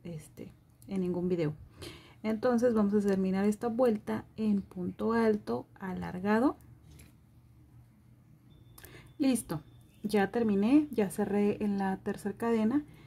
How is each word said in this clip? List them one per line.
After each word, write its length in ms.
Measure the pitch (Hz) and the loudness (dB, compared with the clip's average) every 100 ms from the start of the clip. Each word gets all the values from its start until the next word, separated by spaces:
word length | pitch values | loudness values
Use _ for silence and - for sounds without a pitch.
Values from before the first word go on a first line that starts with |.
este, 480 | 175 160 - - - - _ - - | -14 -12 -14 -16 -18 -18 _ -20 -8
en 140 | 190 | -4
ningún 280 | 180 175 180 | -2 -2 -2
video. 260 | 175 151 151 - - - - - - | 0 0 -4 -12 -18 -16 -16 -20 -8
Entonces 520 | 220 220 254 240 247 | -4 0 2 2 4
vamos 200 | 220 202 | 4 2
a 60 | 208 | 2
terminar 440 | 202 190 190 190 202 | 2 2 2 2 2
esta 220 | 208 240 | 0 -2
vuelta 580 | 226 254 214 - 220 - - | 2 2 2 -2 -8 -8 -4
en 260 | 214 202 | 0 0
punto 500 | - 185 180 185 220 | -2 -8 -8 -4 -2
alto 540 | 226 226 208 214 240 - | 2 2 2 -2 -8 -8
alargado. 840 | - 190 180 170 180 202 220 285 - - - - - - - _ - - - - - - _ - - - - - - - - - - - - | -12 -8 -8 -8 -4 0 4 2 0 -10 -20 -20 -20 -20 -20 _ -20 -20 -20 -20 -20 -20 _ -20 -20 -20 -20 -20 -20 -20 -20 -20 -20 -16 -2
Listo, 440 | 269 240 - 156 - - - - | 0 0 -2 -10 -10 -20 -20 -12
ya 300 | 202 208 196 | -2 0 2
terminé, 560 | 233 226 196 214 294 294 | 0 2 2 4 4 4
ya 200 | - 190 | 0 -2
cerré 520 | - 202 208 208 202 | -2 -2 2 0 0
en 160 | 208 196 | -2 -2
la 200 | 190 190 | -2 -4
tercera 380 | 208 202 202 - | -6 -6 -8 -4
cadena 480 | 233 226 214 285 - - | 0 2 2 0 -2 -10